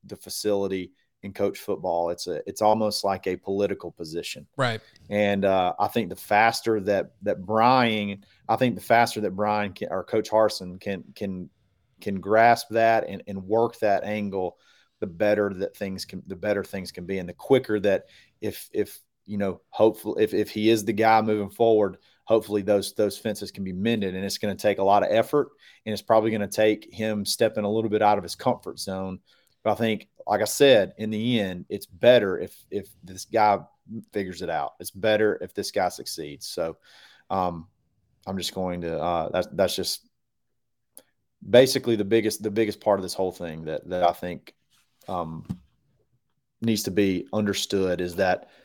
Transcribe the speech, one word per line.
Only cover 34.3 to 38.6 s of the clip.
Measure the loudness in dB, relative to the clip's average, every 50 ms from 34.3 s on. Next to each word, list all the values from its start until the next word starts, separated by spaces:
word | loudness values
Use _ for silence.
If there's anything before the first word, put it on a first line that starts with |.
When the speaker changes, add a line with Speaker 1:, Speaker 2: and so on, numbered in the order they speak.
| -6 -8
Speaker 1:
it | -6 -4
out. | -4 -4 -4 -6 -8 -12
It's | -16 -14
better | -8 -2 0 2 2 4 2 2 0 0
if | -6 -10 -8
this | -8 -8 -4
guy | -2 -2 -2 -2
succeeds. | -2 -6 -12 -12 -10 -10 -10 -12 -12 -14 -14
So, | -10 -6 -6 -6 -6 -6 _ _ _ -20 -20 -20 -20 _ _ _ -6
um, | -2 -2 -2 -2 -4 -6 -12 -16 _ _ _ _ _ _ _ _ _ _ -12
I'm | -10 -8
just | -6 -6 -6 -6
going | -4